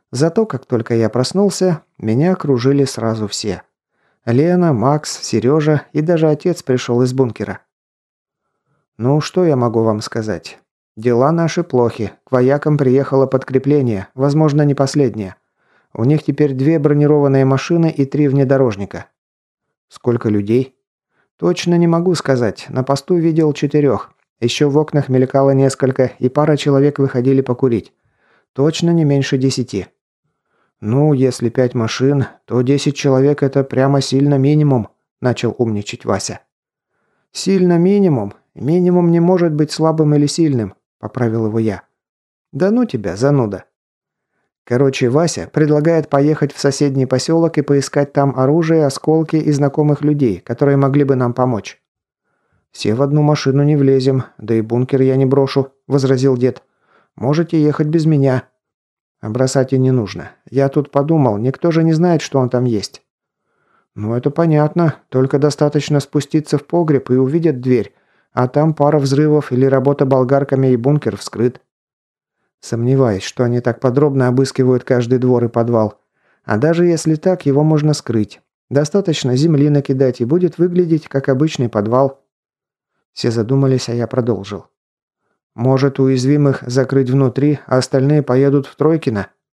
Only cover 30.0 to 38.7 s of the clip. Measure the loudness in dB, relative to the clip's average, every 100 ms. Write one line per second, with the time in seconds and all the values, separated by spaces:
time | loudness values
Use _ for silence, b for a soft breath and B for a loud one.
30 | _ _ _ _ _ _ _ _ -4 0
31 | 2 2 0 0 -4 -2 -2 -2 -4 -2
32 | 0 0 -2 -8 -6 -2 0 0 -2 -2
33 | 0 2 2 0 -2 -2 -2 0 0 0
34 | 0 0 2 2 2 2 2 0 -2 _
35 | _ _ -4 -2 -4 -2 -2 -2 -8 -10
36 | -4 -4 -4 -12 _ _ _ _ _ _
37 | _ _ _ -8 0 2 4 4 4 4
38 | 2 0 -4 -12 _ -10 -2